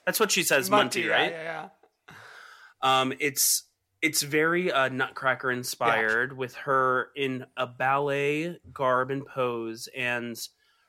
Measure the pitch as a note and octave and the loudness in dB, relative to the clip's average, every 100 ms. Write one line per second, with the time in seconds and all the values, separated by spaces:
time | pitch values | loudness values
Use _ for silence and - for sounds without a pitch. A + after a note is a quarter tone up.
0 | - - G#3+ G3 D#3+ C#3+ F#2+ G#3 - - | -4 0 2 2 4 2 4 4 2 0
1 | D#3+ D#3+ D#3+ E3 D#3+ D#3+ F#3+ - _ _ | 0 2 0 -2 -8 -10 -12 -18 _ _
2 | - - - - - - - _ C3 C3 | -20 -20 -20 -20 -20 -20 -20 _ 2 4
3 | C3 C3+ D3 C3+ - - - _ _ _ | 2 0 -2 0 2 0 -2 _ _ _
4 | D#3+ D3+ D3 D3+ D#3+ F3 F3+ C3+ C3 C3 | -2 -2 0 2 2 2 2 2 2 0
5 | C3 - C3 B2 C3 B2 B2 - A#2 A2+ | -4 -2 0 0 0 -2 -4 0 2 4
6 | A2 A2+ C3 C3 B2+ - D3 C3+ C3 B2+ | 4 2 0 -4 -8 -6 0 2 2 2
7 | A2+ C#3+ C3+ B2+ B2+ - B2+ B2 C3 C#3 | -2 -4 -4 -4 -6 -6 -6 -2 0 2
8 | C#3+ C#3 C#3+ D3+ E3+ F3 - B2+ C3 B2+ | 0 0 0 -2 -4 -8 -14 -4 0 2
9 | B2+ C#3 C3+ C3+ B2+ A#2 A2+ A2+ - C3 | 0 -4 -6 -4 -2 -2 -6 -8 -12 -6
10 | B2 A#2+ A#2+ A2+ - _ _ _ | -4 -4 -6 -8 -12 _ _ _